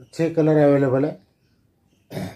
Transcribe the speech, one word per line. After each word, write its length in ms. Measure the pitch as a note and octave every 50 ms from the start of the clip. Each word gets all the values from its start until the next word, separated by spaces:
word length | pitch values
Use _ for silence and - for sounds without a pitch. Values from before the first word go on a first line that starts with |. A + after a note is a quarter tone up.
| - _ -
छः 200 | - E3 D#3+ D#3+
color 240 | E3 D3+ D#3 D#3 D3+
available 460 | D3 C#3+ C#3+ C#3 C#3 C3 B2+ C3 C#3+
है। 140 | D#3 - - _ _ _ _ _ _ _ _ _ _ _ _ _ _ _ _ _ - - - - - -